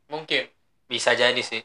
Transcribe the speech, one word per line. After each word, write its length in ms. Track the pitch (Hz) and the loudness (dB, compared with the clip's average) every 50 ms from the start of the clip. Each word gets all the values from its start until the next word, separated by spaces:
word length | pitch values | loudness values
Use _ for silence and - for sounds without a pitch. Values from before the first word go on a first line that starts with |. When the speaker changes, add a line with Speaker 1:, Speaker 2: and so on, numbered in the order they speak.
| _ _ | _ _
Speaker 1:
mungkin. 380 | 147 156 156 - 156 131 123 - _ _ _ _ _ _ _ | -10 -10 -6 -4 -4 -4 -4 -6 _ _ _ _ _ _ _
Speaker 2:
Bisa 260 | - 123 113 - 123 | -8 -6 -2 2 2
jadi 260 | 120 117 120 123 123 127 | 2 4 4 4 2 2
sih. 220 | 113 - 117 110 - | -2 -4 -6 -8 -8